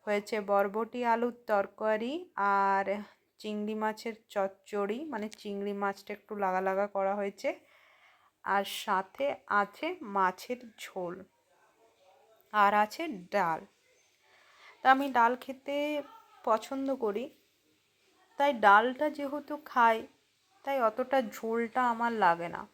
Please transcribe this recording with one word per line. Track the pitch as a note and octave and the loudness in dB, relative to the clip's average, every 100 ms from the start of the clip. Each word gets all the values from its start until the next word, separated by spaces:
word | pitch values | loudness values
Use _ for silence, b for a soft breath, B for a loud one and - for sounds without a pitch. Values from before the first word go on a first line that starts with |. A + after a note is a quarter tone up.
| - | -2
হয়েছে | G#3 G#3 A3 | -2 -2 -6
বরবটি | G3 G3+ G3 G#3 A3 B3 A#3+ | 2 2 2 0 -6 -4 0
আলুর | A#3 A#3+ A#3+ - | 0 0 -4 0
তরকারি | G#3 G3 - A3 G#3+ A#3 D#4+ F4+ - | 0 0 -4 -2 0 -2 -6 -10 -2
আর | G3+ G3 G3 G3 G3 G3+ G3+ B B _ | 2 4 4 2 0 -4 -6 B B _
চিংড়ি | G#3+ G#3 G#3 G#3+ | -8 -6 -4 -2
মাছের | A3 G#3+ A#3 G#3+ _ | -2 -4 -10 -12 _
চচ্চড়ি, | G#3 F#3+ - - G#3 G3+ A#3 D#4 | -2 -2 -4 -8 -4 -2 -4 -6
মানে | A#3 G#3+ - | -8 -8 -10
চিংড়ি | G#3 G3+ G3+ | -10 -6 -6
মাছটা | G3+ G3+ G3 - | -2 -2 -4 -12
একটু | G#3 _ G#3+ | -14 _ -2
লাগা | F#3+ F#3 | 0 2
লাগা | F#3+ F#3+ G3+ | 0 0 0
করা | G3 G3 G#3 | 0 0 0
হয়েছে, | G3+ G3+ C4+ F#4 b b b b b b b _ | -4 -4 -6 -6 b b b b b b b _
আর | - G3 G3 - | -2 -2 -2 -8
সাথে | - F#3+ F#3+ - C#4 - - | -2 -2 -2 -4 -4 -4 -2
আছে | G3+ G3+ - D#4 F4+ | 0 0 -4 -8 -6
মাছের | A3 G3 F#3 F#3+ - B3 A#3+ - | -4 2 2 0 -8 -8 -10 -18
ঝোল, | - F#3+ F3 F#3+ F#3+ _ _ _ _ _ _ _ _ _ _ _ _ | -12 -8 -8 -10 -16 _ _ _ _ _ _ _ _ _ _ _ _
আর | G#3+ G3+ | 4 6
আছে | G#3 G#3+ - E4+ | 6 2 -2 -8
ডাল। | G3+ F3+ G3+ F3 D#3+ G3 _ _ _ _ _ _ B B B B B | -8 -4 -2 0 -2 -8 _ _ _ _ _ _ B B B B B
তা | - | 4
আমি | C4+ C#4 | 4 4
ডাল | B3 A#3 B3 | 4 4 2
খেতে | - C4 - C#4+ D4 D4 C#4+ - - - | -8 -12 -6 -4 -2 -4 -8 -20 -20 -10
পছন্দ | - A3 - C4+ C4+ C4+ | -2 -2 -2 -6 -4 -2
করি, | A3 G3+ C4+ _ _ _ _ _ _ _ _ _ _ - | -2 -4 -8 _ _ _ _ _ _ _ _ _ _ 0
তাই | C#4 | 0
ডালটা | B3 G#3 G3+ A#3+ B3+ D4+ | 6 8 8 6 0 -4
যেহেতু | D4 C#4+ D4 D4 D4 - | -2 -6 -6 -8 -12 -4
খাই | C4 A#3 A3+ A#3 _ _ _ _ _ | 4 4 4 -4 _ _ _ _ _
তাই | - C#4 | -4 2
অতটা | A3+ G#3+ B3+ C4+ | 2 0 0 0
ঝোলটা | A3 - A3+ A3+ A#3 B3+ B3 | 0 -6 -4 -2 -2 0 0
আমার | A3+ A#3 | 0 -2
লাগে | A3+ F#3 E3+ E3+ | 4 4 4 -2
না | F3 - | -10 -14